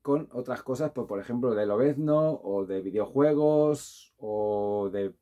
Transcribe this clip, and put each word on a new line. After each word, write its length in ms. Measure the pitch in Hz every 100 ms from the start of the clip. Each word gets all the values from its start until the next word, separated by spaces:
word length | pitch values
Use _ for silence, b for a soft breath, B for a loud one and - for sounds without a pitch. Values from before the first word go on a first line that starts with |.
con 280 | - 143 -
otras 300 | 123 127 120
cosas, 280 | - 127 147
pues, 160 | 123 104
por 120 | 101
ejemplo, 360 | 98 120 123 104
de 100 | 104
Lobezno 760 | 104 143 139 151 151 156 -
o 220 | 95 98 95
de 160 | 95
videojuegos 1300 | 95 104 104 131 147 147 151 151 151 143 - - - _
o 720 | 107 107 107 104 104 104 98
de 220 | 101 98 -